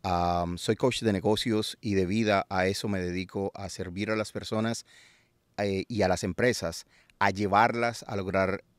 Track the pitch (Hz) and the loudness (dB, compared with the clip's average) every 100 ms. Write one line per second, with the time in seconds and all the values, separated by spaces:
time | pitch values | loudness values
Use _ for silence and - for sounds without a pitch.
0 | 98 87 87 87 85 87 - 110 131 - | 0 2 2 2 -2 -4 -2 0 0 0
1 | 113 98 107 107 123 110 107 - 110 98 | 0 2 2 0 2 0 -2 -6 -2 0
2 | 90 107 107 98 - 98 92 101 113 98 | 2 2 2 2 0 0 0 0 -2 -2
3 | 90 90 92 104 98 - 98 - 92 90 | -2 -4 -6 -6 -6 -6 -12 -8 -8 -6
4 | 104 110 104 104 101 110 110 113 - - | -2 -2 -4 -8 -4 -2 -2 -4 -10 -20
5 | - _ _ _ _ - 104 95 - 110 | -20 _ _ _ _ -4 -2 -2 -2 0
6 | 92 87 98 87 123 113 85 - - _ | 2 2 -2 0 0 0 -4 -8 -16 _
7 | _ _ 101 95 101 98 117 117 120 113 | _ _ 0 2 2 4 4 2 -2 -4
8 | - 104 95 95 95 98 _ | -8 -6 -2 2 2 -2 _